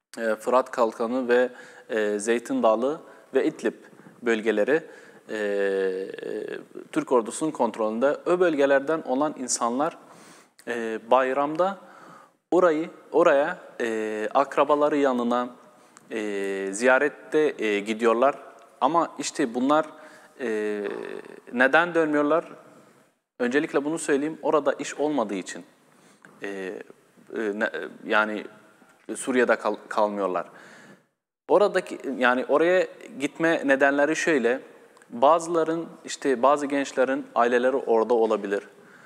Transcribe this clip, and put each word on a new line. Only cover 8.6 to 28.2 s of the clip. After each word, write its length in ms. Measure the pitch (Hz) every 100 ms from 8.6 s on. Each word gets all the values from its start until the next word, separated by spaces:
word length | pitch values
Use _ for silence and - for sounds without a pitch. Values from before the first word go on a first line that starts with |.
| 139 139 139 160
olan 320 | 139 127 151 -
insanlar, 600 | 127 - 117 123 156 - - - - - _ _ -
e, 320 | 120 113 110 110
bayramda 680 | 127 131 131 143 156 185 190 - - - - - _ _
orayı, 400 | 170 180 156 175 - -
oraya, 460 | 147 175 143 151 - - -
e, 480 | 120 110 107 107 107
akrabaları 640 | - 139 - 143 147 147 151
yanına, 520 | 139 123 120 120 123 - - _ _ - -
e, 80 | 113 107 101 98 98 98
ziyarette, 800 | 98 127 131 143 - - 156 151 -
e, 220 | 110 101
gidiyorlar. 540 | 101 110 117 113 135 143 - - - _
Ama 280 | 131 170 156 -
işte 360 | 143 - 135
bunlar, 320 | 120 131 151 - - - - - -
e, 420 | 127 107 107 104 101 - - - - - -
neden 420 | 120 131 156 175
dönmüyorlar? 500 | 165 156 147 147 156 170 - - - _ _ _ _ _ -
Öncelikle 440 | 123 135 160 156
bunu 140 | 143 160
söyleyeyim, 400 | - 143 147 156
orada 300 | 143 151 139
iş 220 | - -
olmadığı 400 | - 147 147 107
için, 300 | 98 87 87 - _ _ _ _ _ - -
e, 60 | 101
e, 320 | 98 92 107 - - _ _ -
ne, 360 | - 110 104 110 - 82 - 87
yani 380 | 107